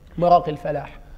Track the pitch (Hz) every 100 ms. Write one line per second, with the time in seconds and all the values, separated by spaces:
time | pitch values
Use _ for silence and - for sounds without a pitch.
0 | - - 175 175 156 147 156 143 143 -
1 | -